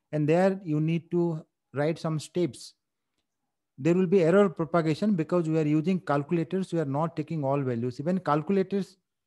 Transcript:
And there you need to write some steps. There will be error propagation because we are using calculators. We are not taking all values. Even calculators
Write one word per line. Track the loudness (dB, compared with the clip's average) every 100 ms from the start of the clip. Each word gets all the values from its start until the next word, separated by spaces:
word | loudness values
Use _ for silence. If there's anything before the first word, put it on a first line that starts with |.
| _
And | -2 2
there | 4 2 0
you | -2 -2
need | 0 -2 -2
to | -2 0 -4 -10 _ _
write | -4 -2 -2
some | -4 -4
steps. | -4 -4 -4 -4 -20 -20 _ _ _ _ _ _ _ _ _ -4
There | 0 2
will | 4
be | 4
error | 6 4 4
propagation | 2 -2 0 0 0 0 0
because | 0 0 0
we | 0
are | 2
using | 0 0 -2
calculators. | 0 -2 0 -2 -2 -4 -4
We | -4
are | -2
not | -2 -4 -6
taking | -6 -4
all | -2 0
values. | -2 -2 -4 -4
Even | -4 -2
calculators | 0 0 2 0 0 -2 -6 _ _ _